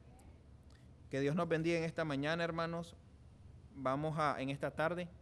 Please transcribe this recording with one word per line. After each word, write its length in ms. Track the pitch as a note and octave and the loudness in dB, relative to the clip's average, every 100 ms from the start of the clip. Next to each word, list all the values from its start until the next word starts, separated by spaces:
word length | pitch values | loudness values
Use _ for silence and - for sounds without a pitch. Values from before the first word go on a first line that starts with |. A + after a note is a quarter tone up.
| - - - - - - - - - - - | -20 -20 -20 -20 -20 -20 -20 -20 -20 -20 -4
Que 100 | C3 | 0
Dios 160 | C#3 E3+ | 2 2
nos 120 | E3+ | 2
bendiga 300 | D#3+ D#3+ E3+ | 2 4 2
en 60 | |
esta 200 | E3 D#3+ | 2 0
mañana, 380 | D#3+ C#3 D3 E3+ | 0 0 0 0
hermanos. 540 | E3+ E3 E3 E3+ E3+ - - - - - - - - C#3 | 0 0 -2 -4 -8 -14 -20 -20 -20 -20 -20 -18 -16 -2
Vamos 420 | C3 C3+ D#3 D3+ | 0 2 2 4
a, 220 | D3+ B2+ | 4 4
en 100 | C3+ | 0
esta 220 | C#3 D3 | -2 -2
tarde, 340 | - D#3 F3 F3 - | 2 0 0 -6 -10